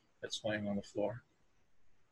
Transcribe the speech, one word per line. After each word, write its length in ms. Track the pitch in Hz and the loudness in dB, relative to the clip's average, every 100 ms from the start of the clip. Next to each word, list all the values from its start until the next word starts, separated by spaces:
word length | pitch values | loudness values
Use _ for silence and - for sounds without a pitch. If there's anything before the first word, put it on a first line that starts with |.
| - - | -14 -10
that's 220 | 98 - | -6 -2
laying 240 | 110 107 104 | 0 2 2
on 80 | 101 | 0
the 60 | |
floor. 420 | - 107 101 117 - _ - - - - - - - | 0 2 2 0 -8 _ -20 -20 -20 -20 -20 -20 6